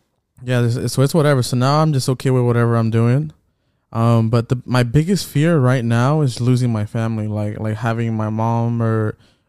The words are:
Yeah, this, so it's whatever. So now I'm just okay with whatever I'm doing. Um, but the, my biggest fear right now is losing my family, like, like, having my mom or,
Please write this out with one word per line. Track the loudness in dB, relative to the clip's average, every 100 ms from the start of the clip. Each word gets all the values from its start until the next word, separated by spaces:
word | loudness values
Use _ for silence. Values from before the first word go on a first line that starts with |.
| _ _ _ -12
Yeah, | -2 0
this, | 0 0 -2
so | 0
it's | 0
whatever. | 2 2 2
So | 0 0
now | 2 2
I'm | 2
just | 0 -2
okay | -2 0
with | 0
whatever | 2 2 2
I'm | 2 0
doing. | 2 2 2 -2 -10 _ _ _ _ _
Um, | -2 2 2 2
but | 0 0
the, | -4
my | -2 -2
biggest | 2 0 2 -2
fear | -2 0 2 2
right | 2 2
now | 0 2 2 2
is | 0 0
losing | 0 2 0
my | -2
family, | -4 -4 -4 -4 -4
like, | -4 -6 -6
like, | -6 -4
having | -4 -2 -2
my | -2 -2
mom | -2 -2 0 -2 0
or, | 0 0 -2 -6 _ _